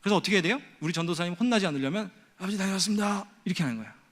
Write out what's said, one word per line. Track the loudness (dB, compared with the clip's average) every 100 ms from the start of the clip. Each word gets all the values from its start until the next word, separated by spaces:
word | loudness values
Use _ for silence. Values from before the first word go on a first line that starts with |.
그래서 | 4 2
어떻게 | 4 2
해야 |
돼요? | 2 -2 -4 -8
우리 | -4
전도사님 | -2 -2 -2 -2
혼나지 | 0 2 4 2
않으려면 | 0 -2 -2 -6 -12 -20 _
아버지, | -6 -2
다녀왔습니다. | 0 0 0 0 0 -2 -6 -10
이렇게 | -6 -2
하는 | -2 -2
거예요. | -10 -18 _